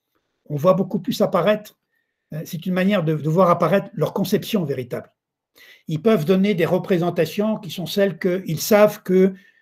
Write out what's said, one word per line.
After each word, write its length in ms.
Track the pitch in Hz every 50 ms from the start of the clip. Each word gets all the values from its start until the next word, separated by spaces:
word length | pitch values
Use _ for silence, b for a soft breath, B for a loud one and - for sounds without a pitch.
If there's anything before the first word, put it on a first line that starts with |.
| _ _ _ _ _ _ _ _ _ -
on 80 | 151
voit 180 | 143 143 185 185
beaucoup 240 | 175 190 190 - 190
plus 220 | - - 196 -
apparaître, 580 | 208 190 - 180 160 208 214 208 - - - _ _ _ _ _ _ _ _ _ _ - 156
euh, 100 | 156 170
c'est 220 | - - 156 -
une 80 | 185 180
manière 300 | 185 185 196 208 196 160
de, 100 | 156 160
de 140 | 147 135 156
voir 220 | 156 185 190 175
apparaître 380 | 175 175 180 151 185 202 190 - -
leur 180 | - 156 - -
conception 520 | - 190 190 214 - - - - 208 165
véritable. 480 | 139 139 127 120 110 120 113 - _ _ _ _ _ _ _ _ _ b b b b b b b b
Ils 120 | 160 151
peuvent 240 | - 220 220 185 147
donner 300 | 151 190 185 190 208 208
des 120 | 165 165
représentations 920 | 151 175 185 180 - 196 175 180 175 170 175 165 156 - 202 208 220 220 214
qui 120 | - 160
sont 160 | - - 170
celles 320 | 160 - 202 196 202 156 -
qu'ils 420 | - 180 175 190 190 - 160 156
savent 420 | - - 220 208 214 208 208 - -
que, 320 | - 185 185 185 190 190 B B B B B